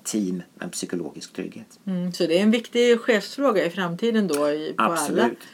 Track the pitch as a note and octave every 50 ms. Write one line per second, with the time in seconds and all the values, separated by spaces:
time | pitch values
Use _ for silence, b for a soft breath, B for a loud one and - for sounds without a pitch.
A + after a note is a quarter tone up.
0 | - - - A2 G#2 F2+ F#2 F2+ F2 - _ - E2+ F2+ E2+ - - - - F2
1 | E2+ - - - - - - - F2+ E2+ - A2 A2+ - - - _ G3 F#3+ F3+
2 | F3+ F3+ F3 - F3+ D#3 D#3+ F3 G3+ G#3+ A3 B3 A#3 - - A#3+ A#3+ A#3+ A#3+ A3+
3 | A#3 - A#3 G#3 F#3+ - - - C#4 C4+ A3+ F#3+ D3 E3+ E3+ - F#3 F3 E3+ F3
4 | - A#3 A3+ A3 G#3 F#3 D3+ C#3+ D3 D3 D3 D3+ D#3 D#3 - - A3 G#3+ E3+ D#3+
5 | D3+ - D#3 F3 A3 A#3+ - B B B